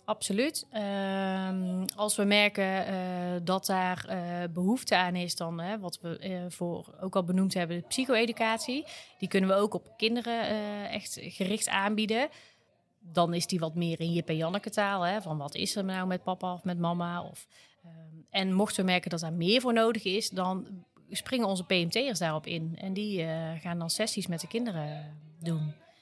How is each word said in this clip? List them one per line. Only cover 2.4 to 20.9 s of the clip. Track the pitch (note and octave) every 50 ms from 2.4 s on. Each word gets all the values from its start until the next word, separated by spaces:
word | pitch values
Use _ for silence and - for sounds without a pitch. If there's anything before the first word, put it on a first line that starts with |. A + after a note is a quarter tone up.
| G#3 G#3 G#3 G3+ F#3+ F#3+ F#3+ F#3+ -
eh, | - G3 F#3 F3+ F#3 F3+ F3+ F3 F3 F3+ F3
dat | E3+ F3 F#3 F#3+ -
daar, | - F#3+ F#3 F#3 F3+ F#3 F3+ -
eh, | - F#3+ F3+ F3 F3 F3 F3 F3 F3
behoefte | D#3+ F3+ F3+ G3 A#3+ C4 - - G3
aan | F3+ F#3 F3+ F3
is, | F3+ F3+ E3+ -
dan, | - F3 E3 E3+ E3
hè, | E3+ F#3+ A3 G#3+
wat | F#3+ F3 - -
we, | F3 E3+ E3 -
eh, | - F#3+ F#3 F3+ F3 F3
voor, | - - F3+ F3 E3+ - - - - -
ook | F#3+ F#3+ -
al | G3 F3
benoemd | E3+ F#3 F#3+ F#3+ F#3 -
hebben, | F#3 F3 E3 F3
de | F3 E3+
psycho-educatie, | - - B3+ B3+ C4 B3 A3 A#3+ A#3 A3 - A3+ A3 A3+ A3+ - A#3+ B3 D4 D#4 - - - - - - -
die | G3 -
kunnen | - F#3+ F#3+ F#3+
we | F#3+
ook | G3+ G#3 G#3 -
op | F3+ - - -
kinderen, | - G#3+ A3 A#3+ B3 A3+ A#3 A#3 A#3 G#3+ -
eh, | G#3+ G#3+ G#3 G#3 G#3 G#3 G3+ - -
echt | G#3 - - - -
gericht | - F3 - - F#3+ F#3 G#3 A3 - -
aanbieden. | - G3 G3 G#3 A3 G#3 G#3+ G3 A3 A#3+ C#4+ - - - - - _ _ _ _ _ _ _ _ _ _
Dan | - E3+ D#3 F3 E3+ E3+ E3+
is | F3 -
die | - F#3 E3+
wat | D#3+ D#3+ D#3
meer | F3 E3+ E3+ E3 D#3+
in | E3 E3+
Jip | E3+ E3+ E3 -
en | D#3+
Janneke | D#3 D#3+ E3 F#3 G3+ - G#3+
taal, | - A3 G3+ G3 G3+ F#3+
hè, | F3 F3 G3+ G#3+
van | F3+ E3 D#3 D3+
wat | C#3 C#3+ -
is | - - - -
er | G#3 F#3+
nou | F#3+ F#3 F#3 F#3
met | F#3 F#3 F3+
papa | - F#3+ F#3 - F#3 F3+
of | F3+ E3+ -
met | F3+ F3+ F3
mama? | E3+ E3+ F3 F3 E3+ E3+ F3 F3
Of, | - - - - - - _ - - _ _ _ -
ehm, | E3+ D#3+ E3 D#3+ D#3+ D#3+ D#3+ - _
en | - G3 F#3+ F#3+
mochten | F#3 F#3+ G#3 - - - F#3
we | F#3
merken | F3+ F3+ - F3
dat | F3 E3
daar | E3 D#3+
meer | E3 F3 E3 F#3 A3+ B3+
voor | B3 A#3+
nodig | A#3 A3+ A3+ A3+ A#3 A3 -
is, | F#3 F#3 A3 A3 -
dan | F#3+ F#3 F3+ F#3 F#3+ F#3+ B3 - G3 F3+ - _